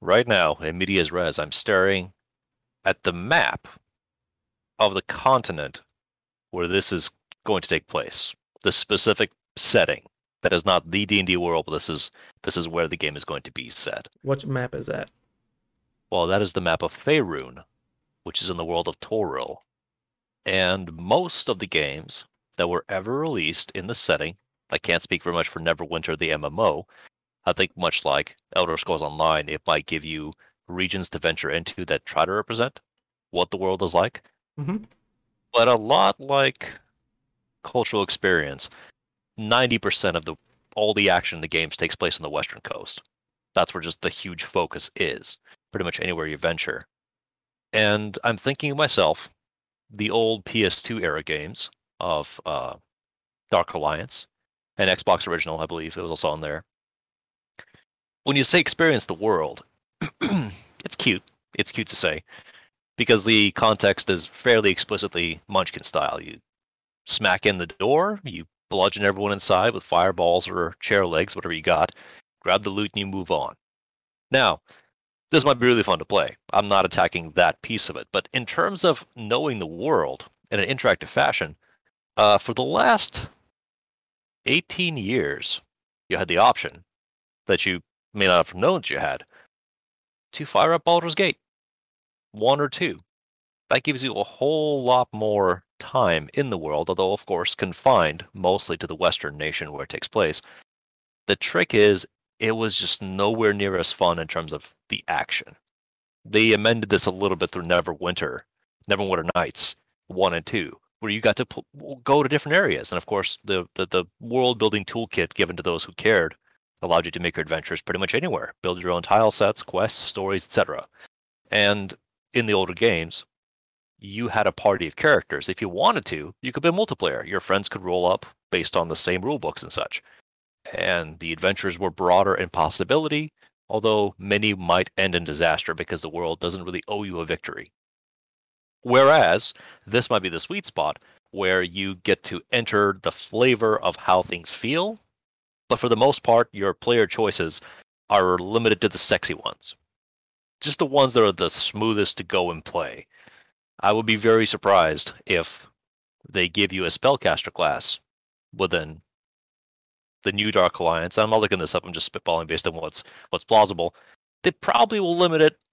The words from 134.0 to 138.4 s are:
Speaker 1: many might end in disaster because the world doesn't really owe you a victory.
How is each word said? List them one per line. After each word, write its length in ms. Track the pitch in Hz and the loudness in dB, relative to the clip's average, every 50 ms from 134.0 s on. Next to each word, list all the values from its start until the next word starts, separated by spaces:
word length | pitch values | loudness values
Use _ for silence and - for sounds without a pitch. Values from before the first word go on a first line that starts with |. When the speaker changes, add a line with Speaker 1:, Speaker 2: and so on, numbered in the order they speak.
| 104 98 - - | 2 0 -2 -6
Speaker 1:
many 340 | 92 101 101 104 107 107 101 | -2 0 0 2 2 0 -2
might 360 | 95 90 85 85 92 95 - - - | 0 0 2 2 2 2 0 -2 -2
end 160 | 95 95 87 | 0 0 0
in 80 | 85 | -2
disaster 520 | 85 78 73 73 85 82 80 - - - 80 | -2 -4 -2 0 2 2 2 0 -2 -4 -6
because 260 | 76 85 - - 82 | -6 -8 -8 -8 -8
the 80 | - 78 | -8 -8
world 320 | 78 85 87 80 82 - | -6 -6 -4 -4 -4 -4
doesn't 240 | - 87 85 95 87 | -6 -6 -6 -8 -8
really 180 | 90 90 - - - | -10 -10 -10 -8 -8
owe 160 | 104 104 104 | -8 -8 -8
you 160 | 98 90 85 | -8 -8 -8
a 40 | 82 | -6
victory. 460 | 80 82 - - - - - - - _ _ _ _ _ _ _ _ _ _ _ _ _ _ | -6 -6 -6 -8 -10 -14 -14 -16 -18 _ _ _ _ _ _ _ _ _ _ _ _ _ _